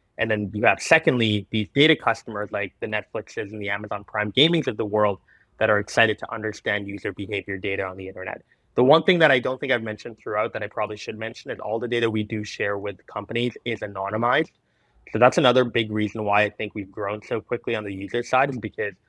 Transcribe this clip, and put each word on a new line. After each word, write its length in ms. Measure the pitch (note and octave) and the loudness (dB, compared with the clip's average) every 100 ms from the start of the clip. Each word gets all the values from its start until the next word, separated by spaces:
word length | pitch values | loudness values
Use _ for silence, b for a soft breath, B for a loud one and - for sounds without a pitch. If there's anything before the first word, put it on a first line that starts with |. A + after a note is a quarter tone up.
| _ - | _ -6
And 140 | A2+ | -2
then 180 | G#2+ G2 | -2 -2
you 100 | G#2 | 0
have, 180 | A2+ G2 | 2 2
secondly, 640 | - D#3+ D#3+ B2 A2 G#2 F#2+ | 4 4 4 2 2 0 -2
these 180 | A2 G2+ C#3 | -4 -2 4
data 180 | D#3 | 4
customers 560 | D3+ A#2+ A2 - G#2 G#2+ | 4 2 -2 -6 -8 -6
like 200 | G#2+ G2+ - | -6 -6 -8
the 80 | A2+ | -6
Netflixes 640 | G#2+ - F2+ - - G2+ | -6 -6 -10 -8 -10 -8
and 100 | G#2+ | -8
the 80 | G2+ | -6
Amazon 360 | G2+ G#2 G#2 - | -6 -6 -8 -6
Prime 260 | G#2+ G#2 | -4 0
Gamings 360 | C3 D#3+ E3+ C3 | 4 4 4 0
of 100 | G#2+ | -2
the 80 | G#2+ | 0
world 340 | G#2+ G#2 G2 b b b - | 2 2 0 b b b -2
that 120 | A2 | 2
are 100 | G#2 | 2
excited 400 | G2+ - A2 G#2 | 2 2 2 2
to 140 | - | -6
understand 540 | A2+ G#2+ G2+ A2+ G#2 G2+ | -6 -8 -6 -4 -4 -6
user 240 | G2+ G#2 | -8 -8
behavior 460 | F#2+ G2+ G2+ F#2+ F#2+ | -8 -6 -6 -6 -6
data 260 | G2+ G2 | -4 -4
on 140 | F#2+ F#2 | -4 -6
the 100 | F#2+ | -12
internet. 360 | F#2+ F#2 - - _ _ - | -10 -10 -10 -14 _ _ 2
The 80 | B2+ | 6
one 180 | D#3+ | 6
thing 160 | D#3 F3+ | 6 6
that 120 | D#3 | 6
I 80 | C3 | 4
don't 200 | B2+ C3 | 2 -4
think 140 | C3+ | -2
I've 100 | A#2+ | -2
mentioned 340 | A2 G#2+ B2 G#2+ | -2 -8 -12 -12
throughout 360 | - G#2+ A2+ | -4 -2 -2
that 100 | A2 | -4
I 40 | G#2 | -6
probably 280 | - G#2 G#2 | -6 -6 -6
should 240 | - G#2+ | -10 -8
mention 320 | A2+ - - | -10 -10 -12
is 80 | A2+ | -10
all 200 | G#2 A2+ | -4 -4
the 80 | A#2 | -2
data 200 | A#2 A2+ | 0 0
we 140 | G#2+ | 0
do 220 | G#2 G#2+ G2+ | -2 -6 -6
share 320 | - G2+ G2+ | -4 -4 -2
with 280 | G2+ F#2+ - | -6 -10 -12
companies 500 | G#2+ G2+ A#2+ B2 - B2 | -10 -4 -2 -2 -4 -8
is 160 | A2 | -6
anonymized. 720 | G#2 G2 G2 A2 B2 C#3 E3 _ _ _ _ _ - | -6 -6 -4 -2 0 0 -2 _ _ _ _ _ -8
So 80 | A2 | 4
that's 180 | B2+ E3+ | 6 8
another 280 | C3 B2 B2 | 6 6 4
big 260 | A#2 G#2+ | 0 -2
reason 320 | G#2+ G#2 A2+ | -2 -2 -2
why 200 | G#2 G#2 | 0 2
I 60 | G#2 | 2
think 260 | - G#2+ G#2+ | -2 -8 -8
we've 160 | G2 | -10
grown 300 | G#2+ G2+ G#2+ | -6 -6 -6
so 180 | - A#2 | -4 -6
quickly 340 | - A#2+ - A2+ | -4 -6 -2 -4
on 80 | |
the 100 | G#2 | -4
user 300 | G2 G2 A#2+ | -8 -4 -4
side, 280 | A#2+ C3 C#3+ | 0 0 0
is 60 | B2+ | -2
because 360 | G#2 - G#2 F#2+ | -8 -6 -8 -8